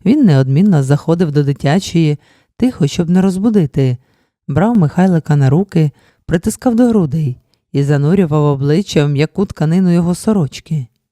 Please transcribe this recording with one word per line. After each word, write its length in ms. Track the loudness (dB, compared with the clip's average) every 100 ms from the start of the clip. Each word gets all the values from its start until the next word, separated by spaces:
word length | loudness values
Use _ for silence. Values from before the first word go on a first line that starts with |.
він 200 | 0 2
неодмінно 580 | 4 4 2 2 2 2
заходив 500 | 2 -2 0 -2 0
до 120 | 0
дитячої, 760 | -2 -2 -2 -2 -2 -2 -2 -2 _ _ _ -4
тихо, 300 | -4 -2 -4
щоб 240 | -2 0
не 120 | 2
розбудити, 760 | 0 0 0 0 0 0 -2 -2 _ _ _ _ -6
брав 300 | -2 0 2
Михайлика 580 | 0 2 2 0 0 0
на 140 | 2
руки, 400 | 0 0 0 -2 -4 _ _ -4
притискав 480 | -4 -4 -4 -2
до 140 | 2 2
грудей 480 | 2 0 -2 -4 -6 _ _ _
і 100 | -4
занурював 600 | 0 0 2 0 0 0
обличчя 600 | 0 0 0 0 0 0
в 40 | 0
м'яку 380 | 0 -2 -4 -6
тканину 460 | -2 -2 0 2
його 220 | 0 0
сорочки. 720 | -2 -2 -2 -2 -8 -8 -8 -8 _ _